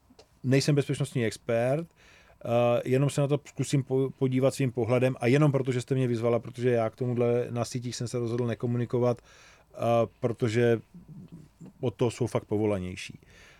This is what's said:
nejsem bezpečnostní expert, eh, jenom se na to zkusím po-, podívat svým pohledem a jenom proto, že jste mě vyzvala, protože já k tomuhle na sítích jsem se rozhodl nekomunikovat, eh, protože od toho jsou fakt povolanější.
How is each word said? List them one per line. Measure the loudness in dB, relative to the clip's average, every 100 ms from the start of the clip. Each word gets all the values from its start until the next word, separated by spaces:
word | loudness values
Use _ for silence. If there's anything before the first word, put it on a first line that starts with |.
| _ -20 -20 _ 0
nejsem | 2 4 2
bezpečnostní | 0 -2 -4 -2 -2
expert, | -4 -2 0 0 -2 -6
eh, | _ -20 -20 -20 -12 -2 2 2 2 2
jenom | 2 2
se | 0
na | 0
to | -2 -4
zkusím | -8 -2 -2
po-, | 0 0 0 0
podívat | 0 2 2
svým | 2 -2
pohledem | -2 0 2 2 2
a | 2
jenom | 4 4
proto, | 2 0
že | -2
jste | -2 0
mě | 0
vyzvala, | 0 0 0
protože | -2 -2 2
já | 2 0
k | -2
tomuhle | -4 0 2 0 -2
na | -4 -4
sítích | -6 -6 -6
jsem | -6
se | -4
rozhodl | -2 -2 -2
nekomunikovat, | -2 -2 -2 -2 0 0 0 -6 -20 -20 -20 _
eh, | -4 0 2 0 _
protože | -4 -2 0 2 2 2 -2 -20 -20 -20 -20 -20 -20 -20 -20 -8
od | -6 -2
toho | -2
jsou | 0 -2
fakt | -4 -2
povolanější. | -2 0 -2 -6 -10 -14 -18 _ -20 -20